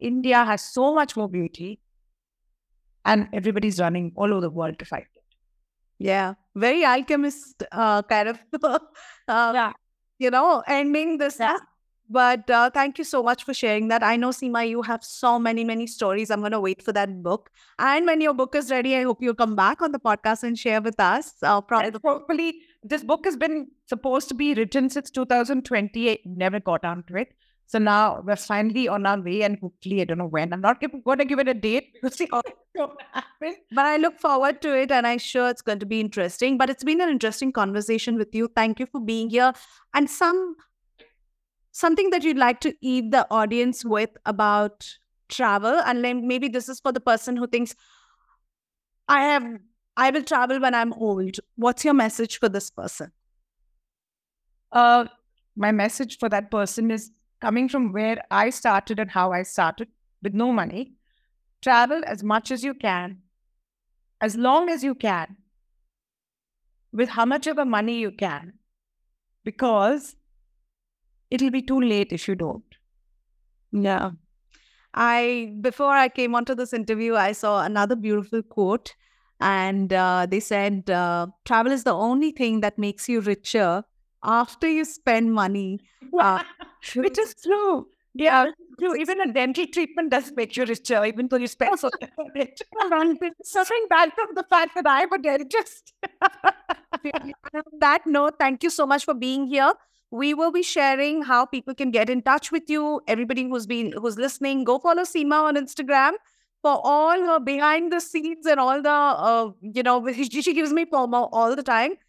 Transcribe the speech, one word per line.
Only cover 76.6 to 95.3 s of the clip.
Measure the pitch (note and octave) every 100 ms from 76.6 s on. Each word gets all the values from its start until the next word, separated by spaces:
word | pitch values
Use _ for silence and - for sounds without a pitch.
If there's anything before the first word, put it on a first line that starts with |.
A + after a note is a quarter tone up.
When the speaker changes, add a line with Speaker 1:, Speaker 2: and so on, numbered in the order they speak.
| B3
Speaker 2:
interview, | A#3 G#3+ A3 A3+ A3+
I | G3
saw | G#3 G#3+ G3+
another | E3+ G#3 G3+ B3
beautiful | G#3+ G#3 G3+ A3+
quote, | A3 - F#3+ A#3 - - _ _ _ -
and, | F#3+ G3 F#3+ G3 F#3+
uh, | F#3+ F#3 F3+ F3+
they | F#3+
said, | - G3+ G3+ G3 F#3
uh, | F3+ F3 E3+ F3 -
"Travel | - A3+ A#3
is | C4+
the | B3
only | F3+ A3 B3+ D#4
thing | D#4 A#3+ A3
that | G#3 G#3
makes | G#3 G3+ -
you | A#3
richer | G3+ G3+ - A3+ F#3 F3+ - _ _ _
after | - A#3 A#3+ - D#4+
you | D#4+ D#4+
spend | - - A3+ A3+
money." | A3 F#3+ G3+ F#3+ G3+ _ _ C4 F4
Uh, | G3 F#3+ E4+
Speaker 1:
<laughs> | - F4 _ -
Which | A#3+ F#4 -
is | A4 -
true. | D#4+ G#4 G4+ D#4 - _ _
Yeah, | B3+ D#4 C4
it's | C4+ D#4 F4 B3+
true. | F4+
Even | D#4 D#4+ F#4+
a | F4+
dental | A#3+ B3+ C4+ F4
treatment | F4 D#4 E4+ D#4+
doesn't | B3+ C#4 C#4+
make | A3 B3
you |
richer, | B3 A3+ - A3+
even | G#3+ A3 B3
though | B3+
you | A#3+
spend | - C4 G4
so | C4 -
much | - -
on | C#4+ C#4
it. | C4+ - -
<laughs> | A4 G4 D#4+ E4 D4+ F4 E4
Something | - G4+ F#4 A#4 G#4
bad | E4 E4
from | - A4 F#4+
the |
fact | - E4+ E4 F4+
that | D4
I'm | C4+ F4+
a | F#4+
dentist. | B3+